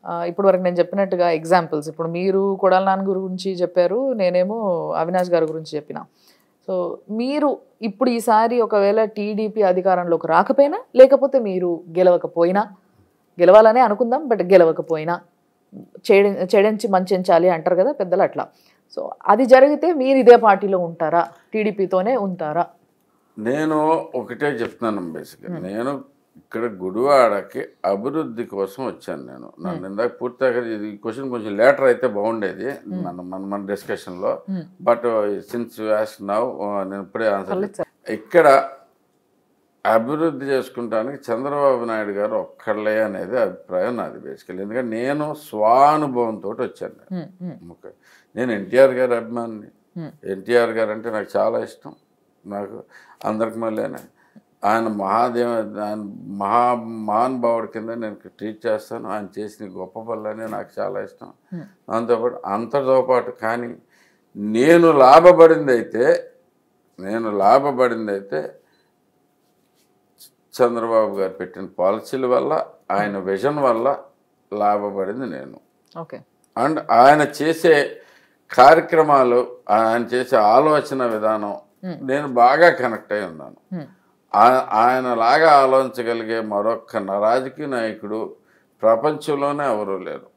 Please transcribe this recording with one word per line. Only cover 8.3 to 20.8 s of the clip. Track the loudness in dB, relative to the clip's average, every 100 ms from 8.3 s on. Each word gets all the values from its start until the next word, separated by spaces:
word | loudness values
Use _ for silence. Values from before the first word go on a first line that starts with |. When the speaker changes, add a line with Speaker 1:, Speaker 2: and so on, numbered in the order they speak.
| 2 2 0
Speaker 1:
ఒకవేళ | 0 2 2 2
టీడీపీ | -2 -4 -6 -4 -6 0
అధికారంలోకి | 2 2 2 0 0 -2 2
రాకపోయినా, | 0 2 2 2 0 -2 8
లేకపోతే | 8 8 2 0
మీరు | -2 -2 -2 -4 -6 4
గెలవకపోయినా, | 4 4 0 0 2 2 -2 -12 _ _ _ _ _ 2
గెలవాలనే | 8 10 8 6
అనుకుందాం, | 2 2 0 -2 -2
but | -2 6
గెలవకపోయినా | 6 6 2 -4 -4 -4 -6 _ _ _ _ _ -20
చెడి-, | -20 -14 4 4 4 0 2
చెడించి | 4 2 0 0
మంచించాలి | 0 0 -2 4 4 4
అంటారు | 0 0 0
కదా | 0
పెద్దలు, | -2 -4 0
అట్లా. | 0 -2 -10 _ _ _ _ -14
So | -12 -8 0
అది | 2 8
జరిగితే | 8 8 4 0
మీరు | 0 2 6
ఇదే | 10 10
పార్టీలో | 8 2 0
ఉంటారా, | -2